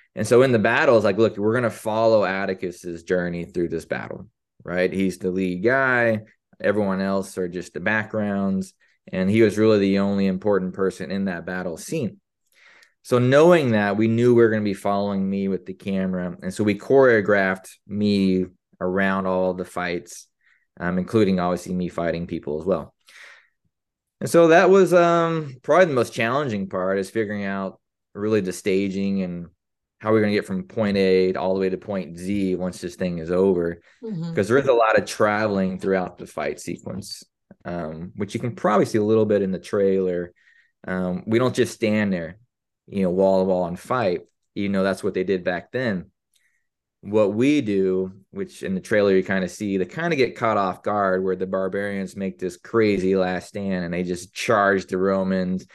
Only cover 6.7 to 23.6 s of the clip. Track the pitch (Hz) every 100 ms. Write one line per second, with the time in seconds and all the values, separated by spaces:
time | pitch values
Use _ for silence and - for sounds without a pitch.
6.7 | 104 101 95 98 98 95 - 90 87 85
7.7 | - 90 107 107 107 104 98 98 95 92
8.7 | _ _ _ - 92 95 110 107 92 110
9.7 | 107 98 98 98 101 98 92 107 98 92
10.7 | 92 95 - 80 98 98 85 85 92 90
11.7 | 82 - 160 110 - _ _ _ _ _
12.7 | - _ _ - 123 123 139 165 175 131
13.7 | 110 101 101 113 113 120 117 117 110 104
14.7 | 95 101 101 101 98 95 98 98 90 -
15.7 | 92 101 95 95 92 90 87 90 95 104
16.7 | 101 - 135 131 113 98 101 95 95 -
17.7 | - - 104 104 101 95 92 90 _ _
18.7 | - 92 92 98 95 92 92 92 90 90
19.7 | - 90 87 - - - _ _ _ _
20.7 | - 87 92 90 113 98 92 87 90 -
21.7 | 90 87 - 85 85 87 82 71 76 87
22.7 | 87 - _ _ - - - _ _